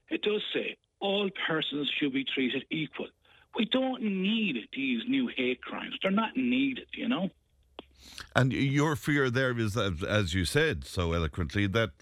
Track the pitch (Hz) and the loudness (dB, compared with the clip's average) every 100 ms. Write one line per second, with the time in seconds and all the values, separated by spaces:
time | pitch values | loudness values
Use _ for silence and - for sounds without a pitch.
0 | - - 208 208 - 131 107 - _ _ | -8 -4 -2 -2 -2 -4 -4 -8 _ _
1 | 202 196 202 - - 160 147 139 135 - | -2 0 -2 -4 -2 -2 -2 -2 -2 0
2 | 147 131 131 - 127 131 - 156 151 - | 0 0 -2 0 0 -2 -4 -4 -4 -6
3 | 110 - _ - _ - 220 262 262 254 | -12 -14 _ -20 _ -2 0 2 0 0
4 | 214 190 190 226 208 123 - - 135 120 | -2 0 2 2 0 -2 -6 -4 -2 0
5 | 113 135 120 - 127 127 - 104 - - | 0 0 0 0 -2 -2 -6 -10 -8 -4
6 | 190 196 220 131 123 123 139 120 - - | 0 2 0 0 2 2 2 -2 -8 -6
7 | 113 135 190 - _ _ _ - - _ | -2 -2 -2 -6 _ _ _ -20 -20 _
8 | - - - - 131 90 139 139 151 151 | -20 -18 -2 2 4 4 2 4 2 2
9 | - 147 131 120 131 120 110 101 101 80 | 2 2 4 2 2 2 0 2 0 0
10 | 98 107 95 95 85 143 160 92 69 - | 0 2 2 0 2 2 2 0 -4 -2
11 | 85 85 80 - 85 104 101 104 110 - | 0 2 0 -2 -2 0 2 2 0 -4